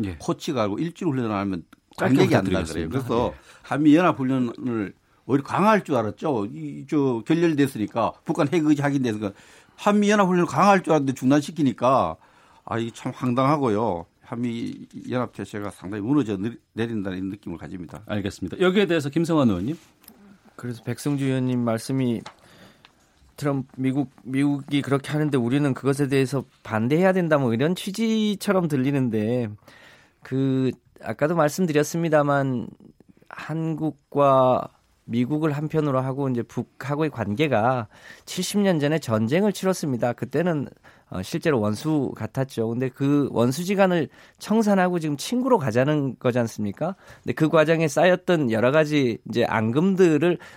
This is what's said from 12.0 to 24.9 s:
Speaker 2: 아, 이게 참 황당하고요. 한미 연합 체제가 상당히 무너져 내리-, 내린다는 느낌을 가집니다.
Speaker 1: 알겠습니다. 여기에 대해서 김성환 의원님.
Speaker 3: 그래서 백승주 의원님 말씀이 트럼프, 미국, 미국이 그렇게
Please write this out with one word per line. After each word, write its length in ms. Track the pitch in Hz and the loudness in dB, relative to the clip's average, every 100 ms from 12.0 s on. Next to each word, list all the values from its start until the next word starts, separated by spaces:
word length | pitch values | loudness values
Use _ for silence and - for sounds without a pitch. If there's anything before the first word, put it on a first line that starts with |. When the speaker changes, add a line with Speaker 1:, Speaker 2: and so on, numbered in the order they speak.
| 87 80 _ _ _ _ | 2 -4 _ _ _ _
Speaker 2:
아, 140 | - 113 | -8 -6
이게 120 | 113 | -6
참 180 | - 127 | -8 -10
황당하고요. 920 | - 127 120 135 151 131 104 113 85 85 _ | -4 -2 2 2 2 0 0 0 -4 -8 _
한미 640 | - 117 120 117 104 98 - - 123 | -12 -6 -6 -6 -8 -10 -16 -16 -6
연합 240 | 123 113 | -4 -6
체제가 360 | - 98 104 101 | -8 -10 -10 -10
상당히 340 | - 90 107 | -10 -10 -6
무너져 320 | 107 147 110 98 | 0 0 0 -2
내리-, 200 | 110 117 _ | -6 -8 _
내린다는 580 | 107 117 110 95 92 95 | -6 -4 -4 -6 -6 -8
느낌을 280 | 98 101 82 | -10 -12 -12
가집니다. 440 | 78 90 76 76 - | -12 -14 -14 -16 -8
Speaker 1:
알겠습니다. 540 | 104 98 - 120 - | -6 -6 -6 -8 0
여기에 260 | 180 196 185 | 2 4 2
대해서 240 | 165 135 | 0 -2
김성환 380 | 165 165 160 123 | -2 0 2 4
의원님. 280 | 87 110 170 _ _ - - 196 - _ | 2 -2 -8 _ _ -20 -20 -20 -20 _
Speaker 3:
그래서 300 | - 123 117 | -14 -12 -10
백승주 400 | - 117 147 143 | -8 -6 -4 -2
의원님 340 | 135 131 127 123 | 0 0 0 0
말씀이 600 | 117 113 - 135 123 110 - - - - - _ _ _ _ _ _ - | 0 -2 -2 -2 0 -2 -6 -18 -20 -20 -20 _ _ _ _ _ _ -6
트럼프, 300 | 143 139 127 - | -4 -2 -4 -4
미국, 340 | 131 135 139 - | -2 -2 -4 -8
미국이 600 | - 131 143 143 135 143 | -6 -2 0 -2 -2 -4
그렇게 280 | 131 | 0